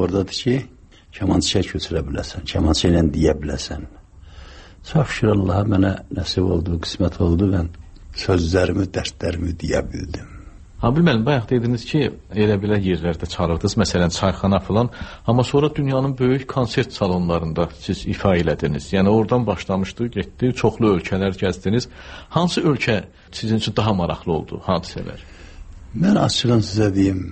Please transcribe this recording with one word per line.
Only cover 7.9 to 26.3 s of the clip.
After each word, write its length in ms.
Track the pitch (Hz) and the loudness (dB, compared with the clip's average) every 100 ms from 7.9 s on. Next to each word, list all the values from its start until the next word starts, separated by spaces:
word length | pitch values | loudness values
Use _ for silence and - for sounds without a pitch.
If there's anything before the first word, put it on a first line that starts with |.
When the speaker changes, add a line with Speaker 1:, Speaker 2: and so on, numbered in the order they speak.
| - - - | -20 -14 -6
Speaker 1:
sözlərimi, 760 | - 92 82 92 90 90 90 | 0 2 2 2 2 0 -2
dərdlərimi 640 | 92 - - 87 82 85 85 | -4 -8 -6 -4 -4 -4 -4
deyə 280 | - - - | -2 -2 -2
bildim. 460 | 131 95 - - - - - - | -8 -8 -10 -12 -18 -18 -20 -18
Speaker 2:
Ha, 180 | - 120 | -2 0
bilmədim, 320 | 147 170 113 | 4 4 4
bayaq 220 | 117 139 107 | 2 0 2
dediniz 380 | 123 117 117 - | 0 0 -2 -2
ki, 140 | 156 120 - - 98 | 0 0 -4 -6 0
elə 220 | 107 101 | 2 2
belə 160 | 104 104 | 2 2
yerlərdə 480 | 95 82 85 80 85 | 2 0 0 -4 -6
çalırdınız, 480 | - 85 80 101 - | -2 0 0 0 0
məsələn, 320 | 90 90 87 | 2 2 2
çayxana 480 | - 95 - 98 95 | 2 0 2 2 2
filan, 300 | - 101 120 - - - | 2 0 0 -4 -14 -6
amma 220 | - 123 | 0 2
sonra 260 | 120 143 151 | 4 2 2
dünyanın 460 | 156 139 131 135 131 | 0 0 0 0 0
böyük 300 | 127 135 131 | 2 0 -2
konsert 440 | 135 117 - - | -2 0 0 -2
salonlarında 760 | - 95 90 85 85 80 80 85 - | 0 0 2 0 0 0 -2 -2 -4
siz 240 | - 92 95 | -6 -4 -4
ifa 300 | - 98 87 | 0 2 4
elədiniz. 560 | 82 71 76 71 - | 2 0 -2 -4 -2
Yəni, 160 | 95 98 | 2 4
oradan 380 | 110 104 123 107 | 4 4 0 0
başlamışdı, 600 | 92 - 95 92 - 120 | -2 -2 -2 -4 -4 -6
getdi, 440 | 104 - - 123 | -4 -6 -2 -2
çoxlu 380 | 120 110 - 110 | 2 0 4 2
ölkələr 460 | 90 - 95 98 92 | 2 0 -2 -2 0
gəzdiniz. 480 | 92 85 95 117 - - - - - | -2 -2 0 0 -2 -10 -18 -18 -4
Hansı 320 | 160 175 - | 0 0 2
ölkə 380 | 165 123 - 104 - - - | 0 2 0 0 -2 -16 -18
sizin 340 | - 110 110 | -6 -2 0
üçün 120 | 107 113 | 0 0
daha 180 | 110 | 2
maraqlı 400 | 98 85 73 87 | 2 0 -2 -2
oldu, 280 | 78 - - - | -4 -4 -6 -2
hadisələr? 560 | 92 - - - - - - - - - - - 113 | -2 -4 -10 -10 -12 -18 -20 -20 -18 -18 -18 -10 0
Speaker 1:
Mən 240 | 185 208 | 4 4
açığın 400 | 110 | 4